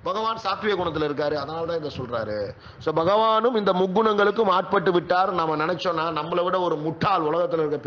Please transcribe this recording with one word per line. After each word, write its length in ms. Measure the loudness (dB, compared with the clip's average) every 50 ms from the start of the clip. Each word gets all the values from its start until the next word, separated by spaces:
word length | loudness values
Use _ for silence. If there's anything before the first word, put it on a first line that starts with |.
பகவான் 360 | -6 -6 -4 -2 -2 -2 -4 -4 -4
சாத்விக 300 | -4 -4 -2 0 -2 0
குணத்துல 320 | 0 -2 -2 -2 -2 -2 -2
இருக்காரு, 260 | 0 -2 -2 -2 -2
அதனால 320 | -4 -4 -6 -6 -6 -6
தான் 140 | -4 -4 -4
இதை 100 | -6 -6
சொல்றாரு. 480 | -8 -8 -8 -6 -6 -6 -4 -4 -4 -6 -6 -8 -10 -14 -20 -20 -20 -6
So, 160 | -6 -2 0
பகவானும் 600 | 0 2 4 4 4 4 4 4 4 2 2 2
இந்த 160 | 2 2 2
முக்குணங்களுக்கும் 800 | 2 2 2 2 2 2 2 4 4 4 4 2 4 2 2 2 2
ஆட்பட்டு 360 | 2 0 2 0 2 2 4
விட்டார் 400 | 2 2 2 2 2 2 2 2
நாம 240 | 2 0 0 0 0
நினைச்சோம்னா, 500 | 0 0 -2 -2 -2 -2 -2 -2 0 -2 -2 -2 -4
நம்மளை 260 | -4 -2 -2 0 0
விட 160 | 0 0 0
ஒரு 160 | 0 0 -2
முட்டாள், 520 | -2 -2 -6 -4 -2 0 0 2 2 2 0
உலகத்துல 320 | 0 0 0 0 0 0 0
இருக்க 160 | -2 -2 -2 -2